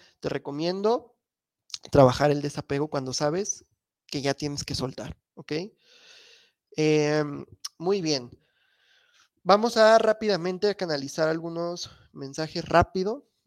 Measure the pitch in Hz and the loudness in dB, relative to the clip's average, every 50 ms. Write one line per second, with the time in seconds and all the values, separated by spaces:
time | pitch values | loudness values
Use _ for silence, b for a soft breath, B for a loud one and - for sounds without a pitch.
0 | b b b b - - 135 139 - 147 143 147 160 175 185 196 202 214 240 247 | b b b b -8 -6 -6 -8 -8 -8 -8 -6 -4 -4 -4 -2 -2 0 -2 -2
1 | 247 - _ _ _ _ _ _ _ _ _ _ _ _ - - - - - 143 | -4 -10 _ _ _ _ _ _ _ _ _ _ _ _ -18 -18 -8 0 6 6
2 | 135 123 117 - 139 147 143 147 143 143 - - - - 143 139 151 151 - 143 | 6 6 6 4 2 2 2 0 -4 -8 -10 -10 -8 -6 -4 -4 -4 -4 -6 -6
3 | 131 131 127 - 151 147 156 185 214 - - - _ _ _ _ _ _ _ _ | -6 -6 -6 -4 -2 -2 -2 -2 -4 -6 -10 -12 _ _ _ _ _ _ _ _
4 | _ _ - 143 127 139 139 - 151 147 143 - - - 139 - 131 131 - - | _ _ -8 -4 -2 -2 -2 -2 -4 -8 -8 -8 -8 -8 -6 -6 -6 -6 -8 -10
5 | 107 - - _ _ _ _ - - - 151 160 185 220 - b b b b b | -12 -14 -14 _ _ _ _ -18 -10 -8 -8 -8 -8 -10 -14 b b b b b
6 | b b b b b b b b b b b b _ _ - - 156 156 151 151 | b b b b b b b b b b b b _ _ -4 0 2 4 4 4
7 | 147 147 151 151 151 147 143 139 - - - - - - _ - 165 180 202 196 | 2 2 2 0 0 -2 -6 -10 -12 -16 -18 -18 -18 -18 _ -6 -4 -2 -2 0
8 | 165 156 147 131 120 120 - - _ _ _ _ _ _ _ _ _ _ _ _ | 0 -2 -2 -2 -4 -8 -18 -20 _ _ _ _ _ _ _ _ _ _ _ _
9 | _ _ _ _ _ _ _ _ - 180 196 208 220 240 233 226 220 214 226 220 | _ _ _ _ _ _ _ _ 2 4 4 6 4 2 4 6 6 8 8 6
10 | 220 220 214 - 226 214 196 165 165 185 185 180 - 208 196 - 190 170 151 139 | 6 4 0 0 0 -2 0 0 -2 -4 -2 0 0 0 0 0 -2 -4 -2 -4
11 | 139 139 - - 160 160 160 160 165 170 165 165 170 170 175 175 - - b b | -4 -6 -4 -2 0 0 0 -2 -4 -6 -6 -6 -6 -6 -6 -8 -12 -14 b b
12 | b b - - 139 135 139 - 160 156 - 170 160 - 165 170 170 - - 190 | b b -16 -14 -14 -10 -8 -8 -8 -6 -6 -8 -2 4 4 4 4 4 2 -4
13 | 185 208 240 285 - _ _ _ _ | -4 -4 -4 -8 -10 _ _ _ _